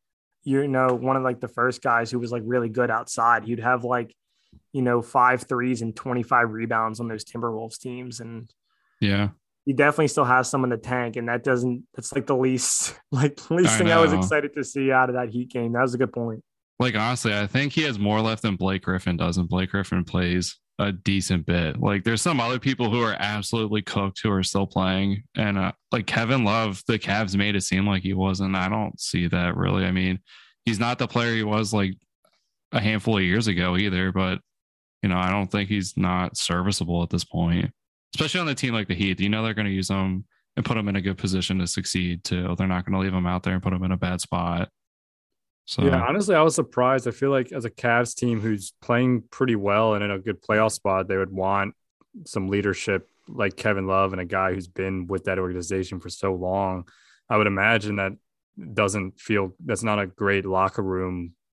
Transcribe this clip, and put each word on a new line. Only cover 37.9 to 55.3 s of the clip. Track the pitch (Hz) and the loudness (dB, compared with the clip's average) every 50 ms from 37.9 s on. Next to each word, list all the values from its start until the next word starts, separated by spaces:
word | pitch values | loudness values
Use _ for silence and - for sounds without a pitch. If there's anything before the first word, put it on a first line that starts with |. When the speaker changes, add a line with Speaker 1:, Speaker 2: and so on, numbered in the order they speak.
| _ _ _ _ - | _ _ _ _ -6
Speaker 2:
especially | - 156 147 - 185 | -4 -4 -2 -2 -2
on | 170 151 | -2 -2
a | 135 | -2
team | - - 123 | -2 -2 -2
like | 117 113 101 | -2 -2 -2
the | - 95 | -2 -2
Heat. | 90 98 95 90 82 | 0 0 0 0 0
You | 95 101 | 0 0
know | 107 110 | 0 0
they're | 113 113 104 | -2 -2 -2
gonna | 107 104 101 | -2 -2 -2
use | 95 95 92 - | -2 -2 -2 0
him | 98 98 95 95 92 95 - - _ _ _ _ _ | 0 0 0 0 -2 -4 -6 -10 _ _ _ _ _
and | - 117 | -6 -2
put | - 120 | -2 -2
him | 110 101 | -2 0
in | 101 98 | 0 -2
a | 98 | 0
good | 90 98 95 - | -2 -2 -2 -2
position | - 95 92 92 90 - 92 92 | -2 -2 0 -2 0 0 0 -2
to | 90 | -2
succeed, | 85 - 95 90 - - 90 90 87 87 85 | -2 -4 -4 -4 -2 -2 -2 -2 -2 -4 -6
too. | - - 92 90 90 87 87 | -4 -4 -4 -2 -2 -2 -2
They're | - 95 95 | -2 0 0
not | 92 90 92 | 0 -2 -2
gonna | - 95 95 | -2 -2 0
leave | 95 95 92 | 0 0 0
him | 92 90 | 0 0
out | 90 90 90 | 0 -2 -2
there | - 98 92 | -2 -2 -2
and | 92 - | 0 0
put | 92 | -2
him | 92 90 | -2 0
in | 92 92 | 0 -2
a | 92 | -2
bad | 92 92 90 92 87 | -2 -2 -4 -4 -4
spot. | - - 92 87 85 87 85 87 - - _ _ _ _ _ _ _ _ _ _ _ _ _ _ _ _ _ _ _ | -6 -6 -4 -4 -2 -2 -2 -2 -4 -6 _ _ _ _ _ _ _ _ _ _ _ _ _ _ _ _ _ _ _
So | - - 135 139 | -8 -2 2 4
Speaker 3:
Yeah, | 139 - - | 4 4 4
honestly, | - 123 156 208 196 202 180 | 2 2 2 2 2 4 6
I | 156 | 6
was | 156 160 - | 6 6 4
surprised. | - 131 - - 123 123 127 135 131 123 | 2 -2 0 2 2 4 4 4 2 0
I | 123 | -2
feel | 113 - 139 139 | -2 0 0 2
like | 139 131 123 127 | 2 2 0 -2
as | - 139 113 | -6 -8 -8
a | 113 | -8
Cavs | - - - 120 117 120 123 117 - | -8 -2 2 4 4 4 2 0 -2
team | - 123 120 117 107 | -2 0 0 0 0
who's | 104 113 107 101 98 - - _ | 0 -2 -2 -2 -4 -12 -16 _
playing | - - 120 120 127 127 123 110 - _ | -2 0 2 4 4 4 2 0 -2 _
pretty | - - 131 127 117 | -4 -2 0 2 2
well | 101 98 101 101 107 113 110 107 | 2 2 2 4 4 4 4 2
and | 101 | 2
in | 104 101 | 0 -2
a | 101 95 | -2 -4
good | 92 110 95 - | -4 -6 -6 -6
playoff | _ - 107 107 110 107 | _ 2 4 4 4 2
spot, | - - - 101 95 95 92 95 | 0 -2 -2 0 0 0 0 0
they | 95 95 | 0 -2
would | 95 95 | -2 -2
want | 92 95 92 95 98 98 98 98 - _ _ _ _ _ _ _ - 220 156 | -2 -2 0 0 0 0 0 -2 -6 _ _ _ _ _ _ _ -20 -20 -18
some | - - 107 95 95 | -8 -6 -4 -2 0
leadership | 101 101 101 101 90 - - 107 98 92 - _ _ _ _ - | 0 0 0 0 -2 -2 -2 -2 -2 -2 -4 _ _ _ _ -14
like | - - 104 95 - | -6 -4 -4 -4 -4
Kevin | - - 107 101 98 95 | -2 -2 -2 0 0 0
Love | 95 95 95 98 95 | 0 2 2 2 0
and | 95 92 | 0 -4
a | 90 | -6
guy | 87 101 95 95 92 92 | -4 -2 -2 0 0 -2
who's | 98 92 | -4 -6
been | 90 _ - 95 95 95 95 87 | -8 _ -6 -4 -4 -4 -6 -4
with | 87 98 90 - | -4 -4 -4 -2
that | 98 | -2